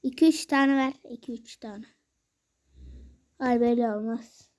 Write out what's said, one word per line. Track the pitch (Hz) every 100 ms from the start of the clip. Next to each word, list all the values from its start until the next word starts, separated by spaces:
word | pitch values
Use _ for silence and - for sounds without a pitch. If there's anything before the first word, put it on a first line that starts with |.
İki | 262 - 320
üç | 320 -
tane | 277 277 277
ver. | 262 277 -
İki | 240 -
üç | 233 - -
tane. | 226 208 226 _ _ _ _ _ _ _ _ - - - - - _ _
Ay, | 262 240
böyle | 240 240 233
olmaz. | 214 220 233 - _ _